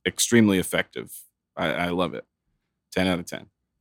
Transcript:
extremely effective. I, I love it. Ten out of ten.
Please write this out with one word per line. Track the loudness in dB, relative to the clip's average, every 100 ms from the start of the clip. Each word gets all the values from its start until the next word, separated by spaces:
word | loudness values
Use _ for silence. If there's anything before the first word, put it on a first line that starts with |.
| -6
extremely | -2 4 6 6 4
effective. | 2 -4 -4 -8 -12 -16 -20 _ _ -6
I, | -4
I | -2 -4
love | -2 -4
it. | -6 -14 _ _ _ _ _ -8
Ten | -2 0
out | -2
of | -6
ten. | -14 -14 _ _ _